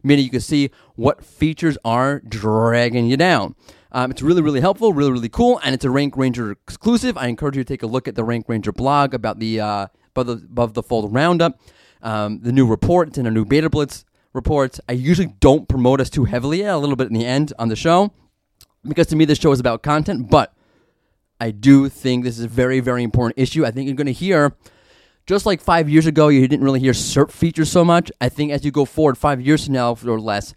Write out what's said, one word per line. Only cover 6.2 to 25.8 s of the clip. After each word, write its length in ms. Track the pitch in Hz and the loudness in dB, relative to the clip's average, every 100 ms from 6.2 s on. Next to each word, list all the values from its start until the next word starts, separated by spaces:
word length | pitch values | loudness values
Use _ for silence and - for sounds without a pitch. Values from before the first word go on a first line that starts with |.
| 131 120 110 | -2 -2 -6
exclusive. 680 | 101 - - 214 233 254 170 | -8 -16 -6 -2 0 -2 -4
I 80 | 123 | -6
encourage 300 | 113 147 135 | -4 -6 -6
you 80 | |
to 40 | 123 | -6
take 140 | 135 | -8
a 60 | 113 | -6
look 180 | 131 127 | -6 -6
at 80 | |
the 80 | 110 | -6
Rank 260 | 113 117 107 | -4 -4 -4
Ranger 220 | 113 101 | -4 -4
blog 420 | 92 131 143 139 | -4 0 0 0
about 280 | 123 113 101 | -4 -6 -6
the, 180 | 110 110 | -4 -4
uh, 280 | 107 101 95 _ _ | -4 -4 -8 _ _
Above 120 | - 120 | -6 -4
the, 40 | |
Above 400 | 117 - 120 117 | -6 -8 -4 -4
the 100 | 110 | -4
Fold 280 | - 117 104 | -4 -4 -2
Roundup, 480 | 120 165 175 170 - _ _ _ _ | 0 0 2 0 -2 _ _ _ _
um, 420 | 113 107 104 107 | -8 -6 -4 -6
the 100 | 120 | 0
new 120 | 131 | 2
report. 440 | 123 107 - 175 156 | 4 2 2 2 0
It's 100 | - | -4
in 80 | 120 | -2
a 40 | |
new 120 | 110 | -2
beta 240 | 107 143 156 | 2 0 0
blitz, 360 | 151 139 - _ _ _ | -2 -4 -8 _ _ _
reports. 480 | 131 117 151 135 - - | -8 -2 0 -2 -6 -8
I 40 | |
usually 420 | 127 135 175 170 - | -4 0 0 0 4
don't 280 | 139 151 - | 4 4 0
promote 320 | 131 123 135 | 0 2 2
us 100 | 127 | -2
too 140 | 151 | -2
heavily, 380 | 123 123 131 170 | -2 -2 -4 -4
a 160 | 208 165 | -2 -2
little 180 | 143 131 | -2 -2
bit 120 | 123 | -2
in 60 | |
the 120 | 113 120 | -2 0
end 260 | 135 147 - | -2 -2 -4
on 100 | 113 | -6
the 80 | 110 | -2
show, 360 | 165 175 202 _ _ _ _ _ - _ - | 2 2 2 _ _ _ _ _ -20 _ -6
because 200 | 151 165 | 0 2
to 80 | 156 | 4
me, 80 | |
this 140 | 156 147 | 2 4
show 140 | 160 | 2
is 80 | 135 | 2
about 220 | 123 113 | 0 -2
content, 480 | 151 151 156 170 110 | -2 -2 -2 -6 2
but 240 | 147 110 _ _ _ _ _ _ _ _ _ | 2 2 _ _ _ _ _ _ _ _ _
I 100 | 117 | -8
do 380 | 104 127 139 139 | 2 6 6 6
think 360 | - 131 123 | -4 -4 -2
this 140 | 123 113 | -4 -6
is 60 | |
a 40 | 117 | -6
very, 320 | 117 127 131 | -2 0 0
very 220 | 123 123 | 0 -2
important 360 | 117 123 120 127 | 0 0 0 0
issue. 260 | 131 160 | -2 0
I 60 | 131 | -2
think 160 | 120 135 | -2 -6
you're 100 | 135 | -4
gonna 140 | 143 | -4
hear, 440 | 120 180 175 147 - _ _ _ _ _ _ - | -4 0 2 2 0 _ _ _ _ _ _ -2
just 200 | 196 208 | -2 0
like 140 | 180 | -2
five 280 | - 170 | 0 0